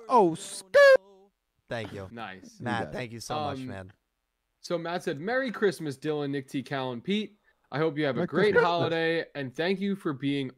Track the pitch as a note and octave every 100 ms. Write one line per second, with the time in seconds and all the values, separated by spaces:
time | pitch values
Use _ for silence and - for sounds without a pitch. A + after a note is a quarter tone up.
0 | - B3 F#3 E3 - - - C5+ C#5 C5+
1 | G4 G4 G4 _ _ _ _ A#2+ G#2+ G2+
2 | F#2+ A#2 G#2+ F#2+ - - A#2+ A#2 F#2 F#2+
3 | B2 A#2 - D3+ D3 C3+ C3 G2 F#2 -
4 | _ _ _ _ _ _ - F3 E3 F3
5 | F3+ C#3+ F3+ B3+ C4+ G3 G#3 - D#3 C3
6 | D3+ D3+ C#3+ C#3 C3+ D3 A#2 C#3 C3 A#2+
7 | C#3+ G#3 G#3 - _ _ _ C3+ D#3+ D3+
8 | D3 A#2 F3 D3 G#3 F#3+ F3 E3+ E3 E3
9 | E3 E3 - D3 C3 A#2+ E3 G3 G3+ G3
10 | F3+ C3+ C#3 C#3+ C3